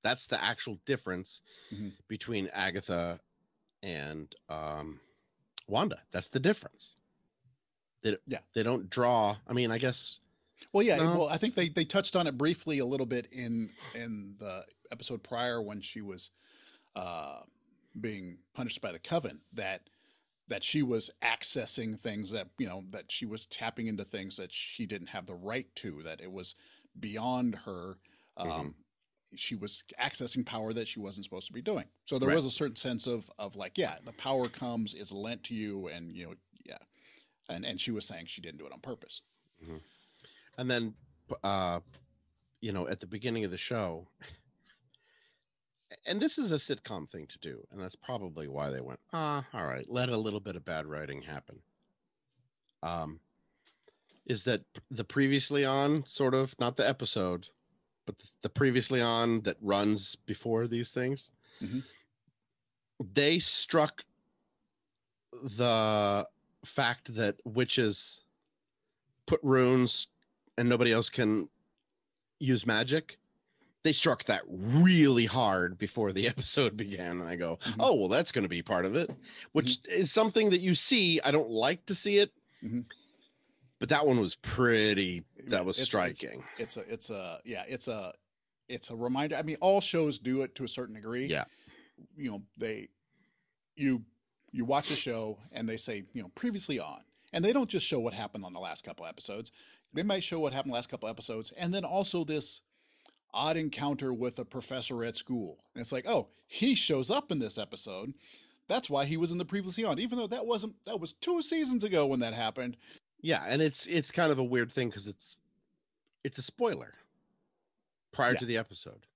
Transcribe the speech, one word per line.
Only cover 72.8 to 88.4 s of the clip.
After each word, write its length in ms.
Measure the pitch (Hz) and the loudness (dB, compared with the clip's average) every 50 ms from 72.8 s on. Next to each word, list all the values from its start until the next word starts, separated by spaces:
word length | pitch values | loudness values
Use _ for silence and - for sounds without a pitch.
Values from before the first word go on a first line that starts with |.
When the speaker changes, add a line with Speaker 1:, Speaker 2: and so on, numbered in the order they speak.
| 123 131 143 160 156 - - _ _ _ _ _ _ _ _ _ _ _ _ _ _ | 4 4 2 0 0 -4 -20 _ _ _ _ _ _ _ _ _ _ _ _ _ _
Speaker 1:
They 100 | 156 147 | 4 4
struck 320 | - - - 123 - - | 6 4 4 2 2 2
that 160 | - 107 90 - | 0 0 0 0
really 800 | - - 90 95 110 127 151 175 185 180 170 151 139 127 117 117 | -6 -8 -4 0 4 8 10 10 12 12 12 10 10 10 8 6
hard 520 | 107 107 131 120 104 95 92 90 87 92 | 6 4 4 4 6 6 4 2 2 0
before 340 | - 107 101 - 123 107 98 | -2 -6 -4 0 0 0 2
the 160 | 92 95 107 | 2 2 0
<laughs> 60 | 120 123 | 0 0
episode 420 | - - - - 147 135 110 95 | 0 -2 0 2 4 4 4 2
began. 440 | 107 104 101 98 90 90 87 87 90 | -2 -6 -6 -6 -6 -4 -4 -4 -4
And 80 | 87 85 | -4 -4
I 60 | 90 | -4
go, 220 | 85 87 82 82 - | -2 -2 -2 -2 -4
Speaker 2:
Mm-hmm. 200 | - - 104 107 | -4 -6 0 4
Speaker 1:
"Oh, 140 | - 269 208 | 4 6 6
well, 120 | 123 98 92 | 6 4 4
that's 220 | 107 143 170 - | 4 2 2 2
gonna 160 | - 127 98 90 | 0 0 0 0
be 120 | 90 87 | -2 -4
part 240 | 87 - 101 90 90 | -2 0 0 2 2
of 100 | 95 107 | 2 2
it," 140 | 160 170 - - - - - - - - - _ | 0 0 -2 -6 -12 -14 -20 -18 -18 -20 0 _
which 260 | 156 139 123 247 - _ | 2 2 2 0 0 _
Speaker 2:
Mm-hmm. 180 | - 180 180 | -2 2 2
Speaker 1:
is 100 | 190 143 | 2 4
something 380 | - 220 226 220 - 226 214 208 | 4 4 4 6 4 4 6 6
that 100 | 185 175 | 6 4
you 140 | 180 185 180 | 4 4 4
see. 440 | - - - 269 233 190 175 165 156 | 4 4 4 4 6 6 6 4 4
I 100 | - 135 | 4 4
don't 180 | 139 156 139 113 | 4 4 4 2
like 360 | 117 110 113 135 175 175 _ | 2 2 4 4 2 0 _
to 80 | - 196 | -6 -4
see 220 | - - 208 202 | -2 0 4 6
it. 140 | 202 208 202 _ _ _ _ _ _ - | 6 6 6 _ _ _ _ _ _ -8
Speaker 2:
Mm-hmm. 180 | - 113 120 117 - - _ _ _ _ _ _ _ _ _ _ _ _ _ _ _ _ _ | -4 -4 -4 -6 -6 -16 _ _ _ _ _ _ _ _ _ _ _ _ _ _ _ _ _
Speaker 1:
But 100 | - - | 0 4
that 160 | 156 147 151 | 4 6 6
one 140 | 147 127 120 | 6 6 6
was 160 | 104 87 - | 4 2 0
pretty, 880 | _ - - - - 127 120 113 110 107 107 104 98 98 90 87 87 82 _ _ | _ -6 -6 2 4 6 6 6 6 6 6 6 4 2 0 -2 -6 -8 _ _
Speaker 2:
I 40 | - | -18
mean, 80 | - 120 | -4 0
Speaker 1:
that 140 | 107 92 90 | 0 0 2
was 120 | 95 90 | 0 0
Speaker 2:
it's, 60 | - 131 | 0 -2
it's, 40 | - | 0
Speaker 1:
striking. 540 | - 104 90 87 78 - - 60 53 64 - - - | 2 2 2 2 -2 -4 -8 -8 -10 -12 -14 -14 -8
Speaker 2:
it's 180 | - 117 113 - | -8 -8 -8 -8
a, 40 | 117 95 104 | -10 -8 -10
it's 180 | 113 113 - - | -10 -10 -8 -8
a, 300 | 110 98 92 87 82 - - | -8 -8 -8 -8 -10 -12 -10
yeah, 180 | 120 117 90 - | -8 -8 -8 -8
it's 200 | - 131 120 - | -8 -8 -6 -6
a, 260 | 131 113 107 95 90 - _ _ _ _ _ | -6 -6 -6 -6 -8 -10 _ _ _ _ _